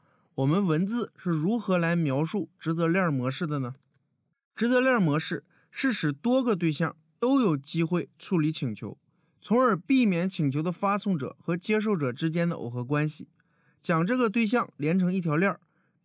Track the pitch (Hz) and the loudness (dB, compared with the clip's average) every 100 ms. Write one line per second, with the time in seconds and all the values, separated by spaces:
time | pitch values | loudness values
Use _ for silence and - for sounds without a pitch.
0 | _ _ _ - 135 175 196 156 190 240 | _ _ _ -2 0 2 2 0 0 -2
1 | 220 - 180 160 160 233 202 180 165 170 | -6 -6 -4 0 0 -2 0 0 0 0
2 | 156 131 160 208 170 _ 160 165 165 180 | 0 0 -2 -4 -6 _ -6 -2 0 2
3 | 180 139 123 135 170 147 123 131 _ _ | 2 0 -2 -4 -4 -4 -6 -10 _ _
4 | _ _ _ _ _ - 233 254 262 247 | _ _ _ _ _ -4 2 4 4 4
5 | 175 147 - - - _ _ - 269 226 | 4 2 -2 -8 -10 _ _ -4 -2 0
6 | 156 139 233 254 247 196 175 147 165 - | -2 -2 0 2 2 0 0 0 -4 -4
7 | _ _ 247 277 226 147 135 165 165 175 | _ _ 2 4 4 0 -2 -2 0 -2
8 | - _ - 180 151 156 139 104 104 - | -4 _ -4 0 0 -2 -6 -6 -10 -14
9 | _ _ _ _ - 220 254 185 - 269 | _ _ _ _ -2 2 2 2 2 2
10 | 233 175 185 - 147 135 165 175 196 202 | 4 2 -2 -2 -2 0 -2 -2 -2 -2
11 | 202 175 123 - - 175 - 214 214 196 | -2 -2 -4 -8 -6 -4 0 0 0 0
12 | 139 120 160 165 170 151 117 120 123 147 | -2 -2 -2 0 -2 -2 -6 -6 -2 0
13 | 151 151 - _ _ _ _ _ - 165 | 0 -4 -14 _ _ _ _ _ -2 0
14 | 175 254 233 214 220 240 - - 147 185 | 2 2 2 2 0 0 -2 -4 -2 0
15 | 180 190 170 151 190 - _ _ _ _ | 0 0 0 2 2 -2 _ _ _ _